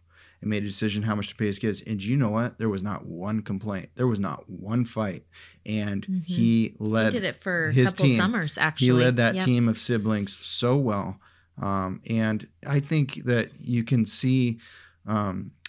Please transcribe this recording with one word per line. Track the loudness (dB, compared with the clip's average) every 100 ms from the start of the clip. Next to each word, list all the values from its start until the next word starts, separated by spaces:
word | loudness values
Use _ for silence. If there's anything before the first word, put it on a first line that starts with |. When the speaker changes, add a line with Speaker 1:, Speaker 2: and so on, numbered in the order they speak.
| _ _ -20 -10
Speaker 1:
and | -4
made | -2
a | -2
decision | -2 -2 0
how | -2 -2
much | -4
to | -4
pay | -4
his | -2
kids. | -2 -4
And | -6 -6
you | -2 0
know | 0
what? | 0 -2 -2
There | -2
was | -2
not | -4 -8 -8
one | -10 -4 -4
complaint. | -4 -6 -4 -8 -8 -2
There | 0
was | 0
not | -2 -6 -12
one | -14 -4 -2 -2
fight. | -2 -4 -6 -12 -20 -20 _ -6
And | -4 -2 -4 -4
Speaker 2:
Mm-hmm. | -4
Speaker 1:
he | -2 2 4 4 2 -2
led | -2 2 2
Speaker 2:
He | 2
did | -4
it | -6
for | -4 -2 2
a |
Speaker 1:
his | 4 4
Speaker 2:
couple | 4 4
Speaker 1:
team. | 4
Speaker 2:
summers, | 4 0 -2 0
Speaker 1:
He |
Speaker 2:
actually. | 0 2 4 6 6
Speaker 1:
led | 4
that | 2 2
Speaker 2:
Yep. | 2
Speaker 1:
team | 4 4
of | 2
siblings | 0 0 0 0 -2 -8
so | -8 -2 2 2
well. | 2 0 -4 -8 _ _ _ -8
Um, | -2 -2 -2 -6 -4
and | 0 0 -2 -6 _ -2
I | -2
think | 0 0 0 -2 0
that | 0 0 -6
you | -2 -2
can | 2 2 2
see, | 0 2 2 2 -2 -10 -20 -20 _ -4
um, | -2 -2 -4 -8 -12